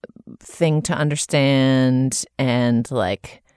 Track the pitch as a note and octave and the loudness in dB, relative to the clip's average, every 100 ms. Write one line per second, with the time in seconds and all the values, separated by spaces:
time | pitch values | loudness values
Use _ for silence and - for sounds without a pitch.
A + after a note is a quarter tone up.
0 | - - - - - - E3 D3+ D#3 F3 | -20 -20 -20 -20 -20 -2 0 0 -2 -2
1 | D3+ D3 - D3+ C#3 C3+ C3 C3 C3 B2+ | -2 -2 -2 0 2 4 4 4 2 2
2 | C3 - - - C3 B2 A#2+ A#2 A2+ B2+ | 0 -2 -8 -4 -2 0 2 0 0 -2
3 | F#2 G2 - - _ | -2 -4 -10 -20 _